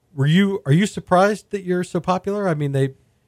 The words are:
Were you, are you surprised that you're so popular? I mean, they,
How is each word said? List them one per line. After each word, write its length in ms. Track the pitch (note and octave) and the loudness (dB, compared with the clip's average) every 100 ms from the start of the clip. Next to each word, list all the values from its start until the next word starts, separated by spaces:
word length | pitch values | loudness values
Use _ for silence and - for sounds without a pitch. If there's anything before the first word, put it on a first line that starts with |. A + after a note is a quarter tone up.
| _ C#3 | _ -2
Were 120 | C#3+ | 2
you, 340 | F3 G3 F#3+ C3+ | 2 2 -2 0
are 40 | |
you 140 | D#3+ G3+ | 2 2
surprised 640 | F#3+ - F3+ G3+ G#3+ - | -4 0 2 2 0 -8
that 140 | G3+ | -8
you're 200 | F3+ F3+ | -4 -4
so 160 | F3 F3 | -4 -4
popular? 480 | F#3 F#3 G3 G#3 G3 | -4 -4 -4 -4 -2
I 60 | |
mean, 180 | D3+ D3 | -2 -2
they, 220 | C#3 C3+ - _ _ | -2 -2 -4 _ _